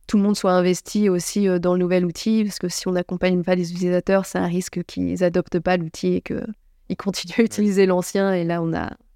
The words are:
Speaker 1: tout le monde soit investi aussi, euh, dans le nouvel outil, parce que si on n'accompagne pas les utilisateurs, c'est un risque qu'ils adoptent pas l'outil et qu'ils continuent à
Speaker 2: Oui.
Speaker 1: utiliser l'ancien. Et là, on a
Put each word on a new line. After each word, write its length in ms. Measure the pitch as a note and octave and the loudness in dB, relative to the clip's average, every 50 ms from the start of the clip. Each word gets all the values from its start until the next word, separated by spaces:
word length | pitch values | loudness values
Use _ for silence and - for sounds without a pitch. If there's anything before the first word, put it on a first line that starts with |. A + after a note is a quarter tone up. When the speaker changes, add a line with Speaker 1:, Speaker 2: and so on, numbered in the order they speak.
| _ | _
Speaker 1:
tout 100 | - - | 0 2
le 60 | G#3 G3 | 2 4
monde 140 | G#3 G#3 | 2 2
soit 160 | - - F#3+ F3+ | 2 2 2 4
investi 560 | F3+ F3+ F3+ F3+ - - - - G#3 G#3 G3 | 4 4 2 2 0 -2 -4 -2 0 2 2
aussi, 400 | F3+ F3 - - - G3+ G3+ F#3+ | 2 0 -2 -2 -2 0 2 2
euh, 80 | F3+ F3 | 2 2
dans 140 | E3+ F3+ F3+ | 2 2 2
le 60 | F3+ | 2
nouvel 260 | F3+ F3 F#3 F3+ F3+ | 2 2 2 2 2
outil, 380 | F3 E3 - - A3 A3 A3 G#3+ | 0 -2 -4 -2 0 2 2 0
parce 140 | G3+ - - | 0 -4 -6
que 100 | - F3 | -6 -6
si 180 | - - - | -6 -6 -4
on 40 | F#3 | -2
n'accompagne 520 | F3+ F3+ F3 - F3+ F3+ F3+ F#3 F3+ F3+ E3 | -2 -2 -2 -4 -4 -2 0 2 2 2 2
pas 120 | F#3+ F#3 | 0 0
les 160 | F3+ F3 E3+ | 0 0 -2
utilisateurs, 540 | F3 F3 F#3 F3+ F3+ F3+ - - F#3+ F#3+ F#3+ | -4 -2 0 0 2 2 2 2 2 2 2
c'est 120 | - - | 0 -2
un 80 | F#3 F#3 | -2 -2
risque 360 | F3 E3+ F#3 F3+ - - F3+ F3 | -2 -2 -2 -4 -4 -6 -8 -8
qu'ils 380 | - - F3+ - - F3+ F3 F#3 | -6 -6 -4 -4 -2 0 0 0
adoptent 360 | F3 F3 F3+ E3+ - - F3 | 2 2 0 -2 -2 -2 -2
pas 180 | E3 F#3 F#3 | 0 0 0
l'outil 360 | F3+ E3 D#3+ - - - F3+ F3+ | 0 -2 -4 -6 -4 -2 0 0
et 60 | F3+ | -2
qu'ils 760 | - - - - - A3 G#3+ - _ _ _ _ _ - F#3 | -2 -6 -8 -6 -6 -8 -10 -14 _ _ _ _ _ -10 -8
continuent 360 | - - E3+ - - - F3 - - | -6 -4 -4 -6 -6 -6 -2 0 2
à 20 | |
Speaker 2:
Oui. 40 | A3+ | 2
Speaker 1:
utiliser 400 | A3 - G#3 G#3 G#3 F#3+ G3 F#3+ | 2 2 0 0 2 4 4 4
l'ancien. 440 | F#3 F3+ F3+ F3+ - - G3 G3 G3 F#3+ | 4 4 2 0 -2 0 0 0 2 0
Et 100 | F3+ E3+ | 0 0
là, 180 | E3+ E3+ E3+ | -2 -2 -2
on 120 | E3 E3 D#3+ | -2 -2 -2
a 180 | D#2+ E2+ - - - _ _ _ | -4 -4 -6 -10 -14 _ _ _